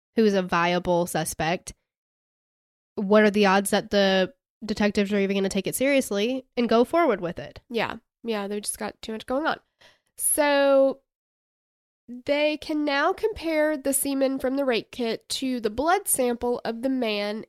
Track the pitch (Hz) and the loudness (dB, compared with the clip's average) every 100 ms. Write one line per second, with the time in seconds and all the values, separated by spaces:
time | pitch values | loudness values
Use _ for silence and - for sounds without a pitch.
0 | _ - 214 196 180 175 175 180 180 175 | _ 2 4 4 2 2 2 2 2 0
1 | 175 160 160 - 160 180 - - _ _ | 0 -2 -4 -4 -2 -4 -6 -20 _ _
2 | _ _ _ _ _ _ _ _ _ - | _ _ _ _ _ _ _ _ _ -6
3 | 196 214 214 202 196 196 196 220 226 202 | 2 6 6 4 4 4 2 -2 0 2
4 | 196 190 185 - _ _ 214 208 208 202 | 4 2 0 -4 _ _ -6 0 0 0
5 | 196 208 196 196 196 190 180 - 262 269 | 0 0 0 0 -2 -2 -4 -2 2 2
6 | 247 202 226 262 - - 240 226 247 330 | 2 -2 -2 -4 -6 -4 2 4 4 2
7 | 330 202 170 - - - - 233 160 226 | 2 2 -4 -8 -12 -16 -8 -4 -4 -6
8 | - _ 233 214 202 208 208 - 208 - | -16 _ -6 -6 -4 -8 -8 -8 -10 -10
9 | - 220 - 262 311 - _ _ _ _ | -12 -10 -6 -2 -2 -4 _ _ _ _
10 | _ - - - 294 277 277 269 269 - | _ -8 -2 0 2 4 4 4 4 0
11 | _ _ _ _ _ _ _ _ _ _ | _ _ _ _ _ _ _ _ _ _
12 | - 247 269 285 302 302 - 302 294 277 | -20 -8 -2 0 0 -2 -4 -2 0 0
13 | 320 381 440 415 320 311 302 302 277 269 | 0 0 -4 -4 -2 0 0 0 -2 -2
14 | 277 269 269 269 262 269 269 220 - - | -2 0 0 0 -2 -2 0 -2 -4 -6
15 | 233 214 - - 262 254 214 226 311 381 | -6 -6 -6 -6 -4 -4 -4 -2 0 0
16 | 392 - 247 233 240 247 - 226 262 262 | 0 0 0 -2 -4 -4 -6 -4 -2 -2
17 | 226 208 208 214 | -2 -2 -4 -6